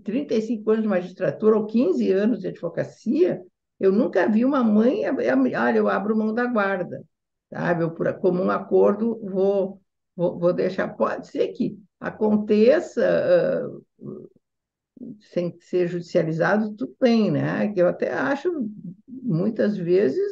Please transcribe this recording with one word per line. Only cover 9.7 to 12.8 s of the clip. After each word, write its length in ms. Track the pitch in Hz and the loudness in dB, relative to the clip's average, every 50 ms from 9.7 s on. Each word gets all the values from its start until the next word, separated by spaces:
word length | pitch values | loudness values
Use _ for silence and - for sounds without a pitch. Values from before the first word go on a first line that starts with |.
| - - _ _ _ _ _ _ _ | -6 -12 _ _ _ _ _ _ _
vou, 240 | 180 170 180 - 180 | -2 -2 -2 0 0
vou 140 | 170 175 | 0 0
deixar. 360 | 175 185 190 185 - - - - - | 2 0 0 -2 -2 -4 -6 -6 -4
Pode 320 | - - - - 254 - - | -2 -2 -2 -2 -6 -8 -6
ser 200 | - 285 - - | -4 -2 -2 -2
que 300 | 381 - 233 - - - - _ _ - | -2 -4 -4 -4 -6 -10 -16 _ _ -12
aconteça, 1040 | - - - - 214 214 214 214 208 - 214 208 220 247 294 349 | -10 -10 -4 -2 0 2 2 2 2 2 4 6 6 6 6 4